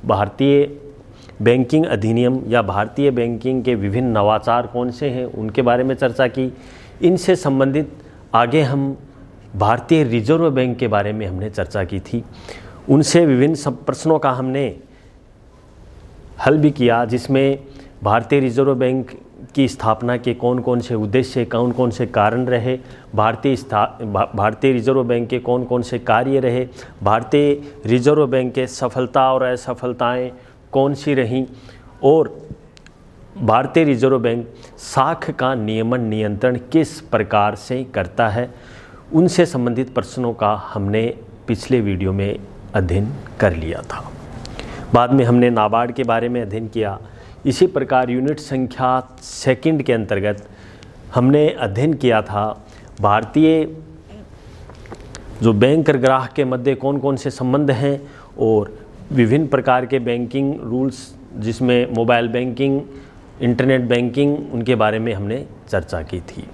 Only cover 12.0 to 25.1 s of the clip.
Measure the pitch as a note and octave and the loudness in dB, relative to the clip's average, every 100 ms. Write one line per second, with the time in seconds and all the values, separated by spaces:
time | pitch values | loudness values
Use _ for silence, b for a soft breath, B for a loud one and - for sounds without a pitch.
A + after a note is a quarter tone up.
12 | - A#2 G#2+ B B B B B - C#3 | -6 -8 -8 B B B B B 2 2
13 | D3 E3+ E3 B2+ C#3+ D#3+ D3 A#2+ - C3 | 4 4 6 4 4 2 -4 -6 -6 -4
14 | D#3 D#3 C#3 B2+ C3 C3+ C3 F2 - b | 0 2 2 0 -2 -2 -4 -6 -20 b
15 | b b - - - - - - - - | b b -20 -20 -20 -20 -20 -20 -20 -20
16 | - - - - - D3+ D3+ C#3+ A#2+ A#2 | -20 -20 -20 -2 2 4 2 2 2 2
17 | A#2+ A#2+ - C3+ C3+ C#3 - B B - | 0 -4 0 0 2 -2 -8 B B -6
18 | G#2 A2+ A#2 C#3+ C3 A#2 C#3 C3 B2+ C3 | 0 0 2 2 2 2 2 2 0 0
19 | A2+ - - - B2+ - C3 - A2 A2 | -6 -14 -20 -20 -10 -2 -2 0 0 0
20 | A#2+ A#2+ B2 A#2+ B2 B2+ B2 B2 A#2+ A#2 | 0 -2 -2 -2 -2 -2 0 -2 -2 -4
21 | G#2+ B2+ B2 C3 A#2 A#2 B2 A#2+ B2 - | 0 0 0 -2 -2 0 -2 0 -2 -2
22 | A#2+ A#2+ G#2 A#2 B2 A#2+ A#2 B2+ B B | -2 2 2 2 0 0 0 -4 B B
23 | B G2+ G#2+ A#2 C#3 B2+ - G#2 G#2+ - | B 0 0 0 -2 -2 -2 0 0 -4
24 | A2+ G2 - A2 G#2 A2 C3+ B2+ A2+ C3+ | -6 -2 -2 0 -2 2 0 2 2 0
25 | A#2+ | 0